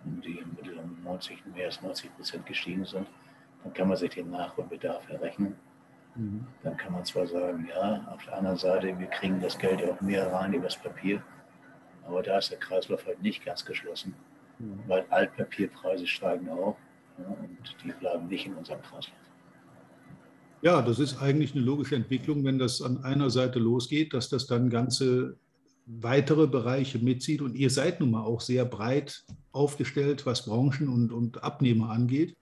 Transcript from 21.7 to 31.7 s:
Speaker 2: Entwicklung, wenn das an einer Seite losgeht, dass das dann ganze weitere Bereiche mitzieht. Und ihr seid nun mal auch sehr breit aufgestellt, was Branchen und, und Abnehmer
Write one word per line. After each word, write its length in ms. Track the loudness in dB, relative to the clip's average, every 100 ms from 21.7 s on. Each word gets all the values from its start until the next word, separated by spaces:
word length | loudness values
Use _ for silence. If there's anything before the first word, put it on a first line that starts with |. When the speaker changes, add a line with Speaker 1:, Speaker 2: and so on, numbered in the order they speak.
| 2 2
Speaker 2:
Entwicklung, 480 | 0 2 -2 0 0
wenn 140 | 2 4
das 220 | 2 0
an 240 | -2 -2
einer 240 | 2 2 4
Seite 300 | 4 4 4
losgeht, 560 | 4 4 2 0 2
dass 160 | 0 -2
das 160 | -2 0
dann 240 | 2 4
ganze 680 | 4 2 2 4 4 2 -6 _ _ _ _
weitere 640 | -16 -8 4 4 6 6 6
Bereiche 520 | 6 2 2 0 2
mitzieht. 440 | 2 2 0 0
Und 120 | -2
ihr 140 | 2 2
seid 320 | 4 2 2
nun 120 | 2
mal 100 | 2
auch 180 | 0 -2
sehr 240 | 0 2
breit 600 | 2 0 0 0 0 -14 -16 -20 -10
aufgestellt, 720 | 2 2 2 -2 0 0 0
was 220 | 0 -2 0
Branchen 420 | 2 4 2 2
und, 240 | 4 2
und 320 | 2 -2 -2
Abnehmer 460 | -8 2 4